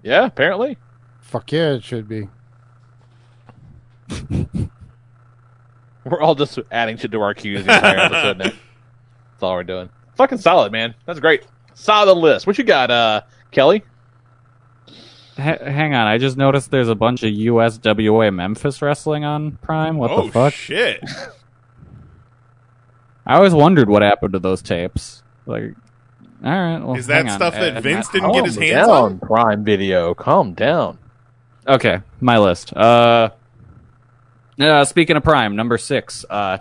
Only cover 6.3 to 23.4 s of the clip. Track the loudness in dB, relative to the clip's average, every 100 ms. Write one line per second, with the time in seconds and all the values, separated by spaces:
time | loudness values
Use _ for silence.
6.3 | 0 -4 -6 -8 -4 -4 -6 -8 -4 -4
7.3 | -4 -8 -6 0 2 2 2 0 -2 -4
8.3 | -4 -8 -10 _ _ _ _ _ _ _
9.3 | _ -6 -4 -8 -12 -14 _ _ -2 -2
10.3 | 2 2 4 2 -2 -8 -10 -14 -2 0
11.3 | 0 -2 _ _ _ 0 4 4 4 4
12.3 | 2 0 -2 0 2 2 2 2 0 -6
13.3 | _ _ 2 4 2 -4 _ _ _ _
14.3 | _ _ _ _ _ _ -20 -20 _ _
15.3 | -8 -6 -4 -6 -4 -2 0 2 2 -2
16.3 | 0 2 2 0 0 0 2 0 0 -4
17.3 | -2 0 2 2 0 -2 0 2 2 2
18.3 | 0 -6 -6 -8 -6 -4 -4 -4 -6 -4
19.3 | -6 -8 -12 -8 -4 -4 -2 -2 -2 -2
20.3 | 0 0 -2 -8 -4 -4 -4 -12 -14 -16
21.3 | _ _ _ _ _ -20 -20 -20 _ _
22.3 | _ _ _ _ _ _ _ _ _ 2
23.3 | 4